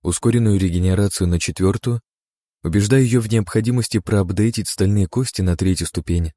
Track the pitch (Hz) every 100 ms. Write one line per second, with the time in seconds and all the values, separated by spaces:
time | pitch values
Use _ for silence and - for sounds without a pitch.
0 | 90 - 120 117 113 98 95 87 92 92
1 | 101 - 90 85 - - 92 - 123 120
2 | _ _ _ _ _ _ 87 95 101 135
3 | 127 123 110 113 98 110 113 123 113 107
4 | - 104 92 95 110 113 95 - 95 104
5 | 92 120 131 - 92 87 95 90 82 -
6 | 85 85 82